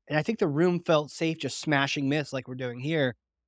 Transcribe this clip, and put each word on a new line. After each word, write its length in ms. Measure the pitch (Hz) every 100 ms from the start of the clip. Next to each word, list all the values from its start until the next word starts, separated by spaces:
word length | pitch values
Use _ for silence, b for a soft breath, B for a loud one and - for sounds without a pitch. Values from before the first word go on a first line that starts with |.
| -
and 100 | 151
I 60 |
think 160 | 160 220
the 80 | 180
room 340 | 143 180 175
felt 300 | 175 156 147
safe 260 | - 160 160
just 220 | 135 -
smashing 500 | - 139 139 151 135
myths 240 | 151 143
like 140 | 131 -
we're 80 | 127
doing 240 | 127 120
here, 360 | 139 160 131 - _ _